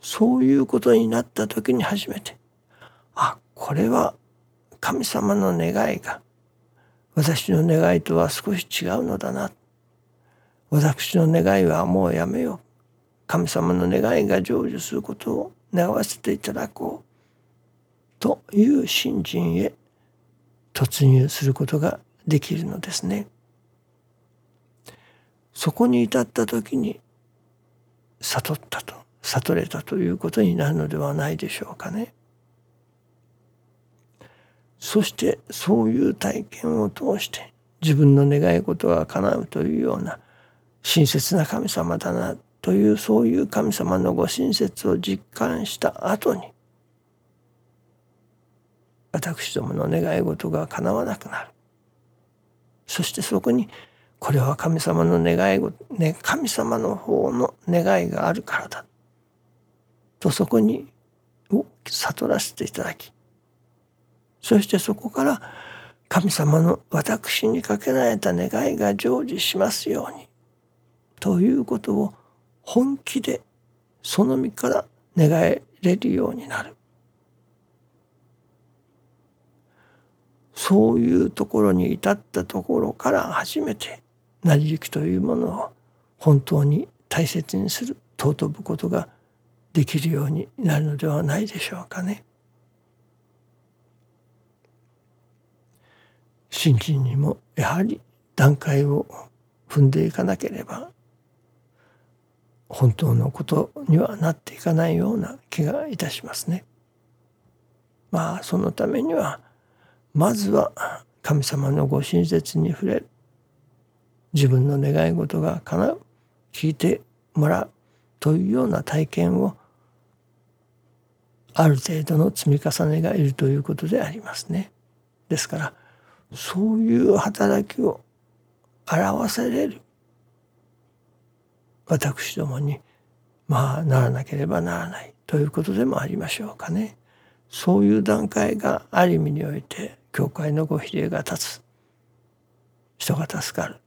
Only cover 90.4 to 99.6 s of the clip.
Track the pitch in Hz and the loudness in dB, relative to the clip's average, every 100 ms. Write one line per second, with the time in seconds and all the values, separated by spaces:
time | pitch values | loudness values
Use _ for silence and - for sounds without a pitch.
90.4 | - - 208 151 156 147 160 147 156 147 | -8 -4 0 0 0 -2 -2 -2 -2 -2
91.4 | 208 175 - 92 90 - 180 208 - _ | -4 -6 -8 -10 -12 -8 -6 -6 -12 _
92.4 | _ _ _ _ _ _ _ _ _ _ | _ _ _ _ _ _ _ _ _ _
93.4 | _ _ _ _ _ _ _ _ _ _ | _ _ _ _ _ _ _ _ _ _
94.4 | _ _ _ _ _ _ _ _ _ _ | _ _ _ _ _ _ _ _ _ _
95.4 | _ _ _ _ _ _ _ _ _ _ | _ _ _ _ _ _ _ _ _ _
96.4 | _ - 165 123 - 143 131 127 147 - | _ -2 4 4 2 -2 0 0 -2 -4
97.4 | _ - - 165 202 - _ _ _ - | _ -4 -2 0 -2 -4 _ _ _ 4
98.4 | 139 143 - 139 143 143 - - - _ | 4 6 0 2 2 0 -4 -12 -20 _
99.4 | _ _ | _ _